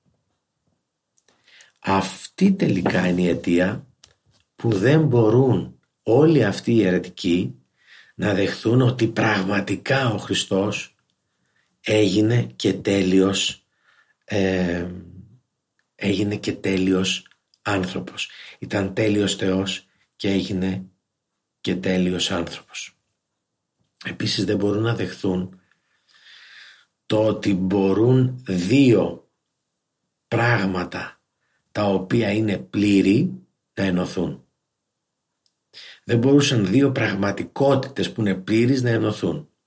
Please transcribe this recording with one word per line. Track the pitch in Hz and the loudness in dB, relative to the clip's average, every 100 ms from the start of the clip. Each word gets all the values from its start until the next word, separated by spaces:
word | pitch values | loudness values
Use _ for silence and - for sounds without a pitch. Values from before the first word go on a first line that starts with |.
| _ _ _ _ _ _ _ _ _ _ _ _ _ _ _ - _ _ | _ _ _ _ _ _ _ _ _ _ _ _ _ _ _ -20 _ _
Αυτή | - 95 92 - - - 190 | -2 -2 -2 -6 -10 0 2
τελικά | 190 - 92 - - 90 | 2 0 0 0 0 0
είναι | 87 | 2
η | 90 | 0
αιτία | 85 - 87 92 123 - _ _ _ _ _ _ - | 0 0 2 2 -2 -12 _ _ _ _ _ _ -6
που | 117 | -2
δεν | 101 110 156 | 2 4 4
μπορούν | 151 120 107 120 131 95 80 - _ _ | 4 4 4 4 4 2 -2 -12 _ _
όλοι | - 117 156 151 | 0 4 6 4
αυτοί | 107 95 - | 2 0 0
οι | 113 | 2
αιρετικοί | 95 90 87 - 92 87 107 - _ _ _ - - - | 4 2 -2 -6 -2 0 -2 -8 _ _ _ -20 -20 -6
να | 95 | -2
δεχθούν | 98 95 - 110 123 | 0 0 -2 2 4
ότι | 127 - 113 | 4 2 -2
πραγματικά | - 110 104 95 101 98 95 - 135 127 | 0 0 0 -2 -2 -4 -4 -2 -2 0
ο | 101 | -4
Χριστός | - 98 - 95 104 104 - _ _ _ _ _ _ _ _ _ | -4 -4 -2 -2 -2 -4 -10 _ _ _ _ _ _ _ _ _
έγινε | - 107 104 98 107 120 120 - | 0 2 4 2 2 2 -2 -2
και | 104 | -2
τέλειος, | 98 - 98 90 95 95 98 - - _ _ _ _ _ _ - | -2 0 0 2 4 2 0 -4 -8 _ _ _ _ _ _ -6
ε, | 107 95 95 90 87 87 90 87 87 - - _ _ _ _ _ - | -2 0 0 -2 -4 -6 -10 -16 -20 -20 -20 _ _ _ _ _ -6
έγινε | 98 98 104 98 | -2 -2 -2 -4
και | - | -6
τέλειος | - 101 95 92 92 95 - - _ _ _ | -6 -2 0 2 0 0 -4 -10 _ _ _
άνθρωπος. | - 101 92 92 90 - - - - - | -6 -4 -4 -8 -10 -12 -12 -14 -20 -16
Ήταν | - 104 95 | -6 -4 -2
τέλειος | 95 110 104 98 - | -2 0 0 0 -2
Θεός | 95 95 98 - - _ _ - | -2 -2 -2 -6 -14 _ _ -8
και | 101 | -2
έγινε | 98 92 95 95 92 - _ _ _ _ _ _ _ | -2 -2 -4 -4 -6 -10 _ _ _ _ _ _ _
και | - 92 | -6 -4
τέλειος | 95 92 90 90 - | -2 0 0 -2 -4
άνθρωπος. | 92 85 - - - - - _ _ _ _ _ _ _ _ _ - - | -4 -6 -12 -16 -16 -16 -18 _ _ _ _ _ _ _ _ _ -16 -14
Επίσης, | 92 104 - 98 | -8 -6 -4 -2
δεν | 101 | -2
μπορούν | 101 104 | -2 0
να | 113 113 | -2 -2
δεχθούν | 90 - 98 92 92 - _ _ _ _ _ _ - - - - - - _ _ - | -6 -6 -4 -4 -6 -12 _ _ _ _ _ _ -20 -20 -20 -20 -20 -20 _ _ -2
το | 107 107 | 0 2
ότι | 98 104 | 0 -2
μπορούν | 95 92 98 98 95 117 131 127 - - | -2 0 0 2 2 4 4 2 -4 -6
δύο | 92 90 135 135 104 82 - _ _ _ _ _ _ _ _ _ _ _ | -4 2 4 6 4 2 -6 _ _ _ _ _ _ _ _ _ _ _
πράγματα | 117 120 113 95 90 90 92 - - _ _ _ _ _ | 0 2 2 0 -4 -6 -10 -14 -18 _ _ _ _ _
τα | - 104 | -2 0
οποία | 95 92 120 107 | 0 0 -2 0
είναι | 104 110 95 | 0 0 -4
πλήρη | - - 104 98 95 113 180 - - _ _ | -4 0 4 4 6 4 2 -4 -16 _ _
να | - | -4
ενωθούν. | 98 90 87 - 80 69 _ _ _ _ _ _ _ _ _ _ _ _ _ - - - | -2 -2 -4 -4 -6 -8 _ _ _ _ _ _ _ _ _ _ _ _ _ -20 -20 -16
Δεν | - 117 | -2 0
μπορούσαν | 131 143 143 123 95 | 4 4 4 2 2
δύο | 113 139 | 2 2
πραγματικότητες | 123 110 98 101 95 - - 139 131 - - 90 | 0 -2 -2 -2 -4 -6 -2 2 2 -2 -6 -6
που | - | -2
είναι | 107 92 | -2 -2
πλήρεις | - 110 120 135 | 0 2 2 2
να | 123 | 0
ενωθούν. | 113 110 101 90 76 - _ | 0 -2 -2 -4 -6 -10 _